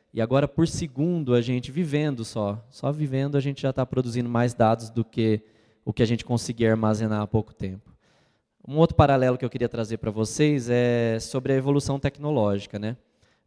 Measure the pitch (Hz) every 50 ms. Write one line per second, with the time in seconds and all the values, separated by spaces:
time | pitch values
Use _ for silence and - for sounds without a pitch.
0 | _ _ - 113 113 113 127 139 147 143 - - 165 165 - - 170 139 123 135
1 | 156 175 180 165 147 123 120 120 110 127 123 123 123 135 131 175 180 147 143 147
2 | 151 147 135 117 113 - - 113 104 101 104 113 110 _ - - - 135 147 151
3 | 151 135 131 135 139 143 143 139 131 143 139 - - 135 131 131 127 - - 127
4 | 127 120 113 123 120 120 120 117 120 120 120 - 113 110 117 117 117 107 117 117
5 | 113 - - 120 113 110 107 107 - _ _ _ _ _ _ _ _ - - -
6 | 120 110 120 110 - - 120 117 - - 117 117 113 110 110 110 110 107 107 107
7 | 113 107 107 104 104 - - 107 104 - - - 101 95 95 101 - - - _
8 | _ _ _ _ _ _ _ _ _ _ _ _ - - 139 156 165 165 160 -
9 | 147 139 139 127 127 127 127 123 131 117 - 123 120 113 - 117 110 104 113 -
10 | - 110 104 110 110 107 - - 151 151 147 131 117 120 120 123 123 120 120 120
11 | 117 113 113 113 - - - 131 127 135 135 135 131 143 143 143 - 139 139 135
12 | - 139 - 143 147 151 151 120 104 104 101 98 - - - 104 104 110 123 -
13 | _ _ _ _ _ _ _ _ _